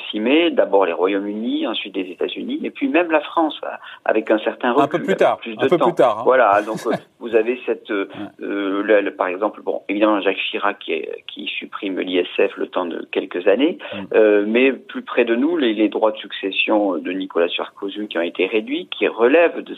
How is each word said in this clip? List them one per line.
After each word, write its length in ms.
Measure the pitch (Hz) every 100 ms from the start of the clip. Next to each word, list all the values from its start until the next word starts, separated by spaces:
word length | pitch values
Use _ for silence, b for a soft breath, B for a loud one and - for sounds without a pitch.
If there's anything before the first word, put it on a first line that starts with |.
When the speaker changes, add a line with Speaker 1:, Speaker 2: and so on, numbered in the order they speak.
| -
Speaker 1:
s'y 100 | 107
met, 300 | 113 156 175
d'abord 340 | 123 98 98
les 80 | 90
Royaumes-Unis, 720 | 82 92 101 104 107 120 147 143
ensuite 300 | 104 107 -
les 140 | 185
États-Unis, 500 | - - - - 143
et 80 | 113
puis 180 | - 139
même 220 | 156 170
la 120 | 156
France, 360 | - 175 156 -
euh, 40 | - 110 B B
avec 260 | - 110 -
un 80 | 107
certain 320 | 113 - 127
recul, 100 | 131
Speaker 2:
Un 60 | 143
peu 100 | 175
plus 80 | 113
Speaker 1:
avec 120 | -
Speaker 2:
tard, 200 | 156 107
Speaker 1:
plus 140 | 117
Speaker 2:
un 120 | 110
Speaker 1:
de 40 | 135
Speaker 2:
peu 100 | 165
Speaker 1:
temps. 80 | 127
Speaker 2:
plus 80 |
tard, 240 | - 131 107
hein. 40 |
Speaker 1:
Voilà, 360 | 123 127 110 104
donc, 160 | 107 107 120
euh, 40 | - -
Speaker 2:
<laughs> 140 | _
Speaker 1:
vous 140 | 117
avez 240 | 113 113 123
cette, 260 | - 113 -
euh, 160 | 101 95
Speaker 2:
Ouais. 320 | - 101 - 101
Speaker 1:
euh, 360 | 101 98 101
le, 180 | 104 107
le, 140 | 101
par 140 | - 92
exemple, 340 | 92 107 -
bon, 180 | 95 73 -
évidemment 320 | 101 107 104
Jacques 160 | 95 92 -
Chirac 280 | 107 101 101
qui 120 | -
est, 320 | 80 - 50 -
qui 200 | - -
supprime 520 | - - - 98 92
l'I 180 | 92 90
S 80 | 90 -
F 180 | 98 -
le 80 | -
temps 180 | 92
de 240 | 87 - -
quelques 360 | - 92 90 95
années, 300 | 104 147 - B
Speaker 2:
Mm. 20 | 101 95
Speaker 1:
euh, 300 | 110 107 104 104
mais 260 | 117 135
plus 280 | 117 - 127
près 240 | - -
de 100 | 113
nous, 220 | 113 147 175
les, 160 | 123
les 160 | 107 107
droits 240 | 101 107
de 60 | -
succession 800 | 104 - 98 95 - 107 101 82
de 140 | 87
Nicolas 360 | 92 95 - 85
Sarkozy 600 | - - - 101 101 104
qui 100 | 87
ont 40 |
été 240 | 107 - 95
réduits, 420 | 113 113 160 185
qui 200 | - 95
relèvent 540 | 80 123 160 165 -
de 120 | -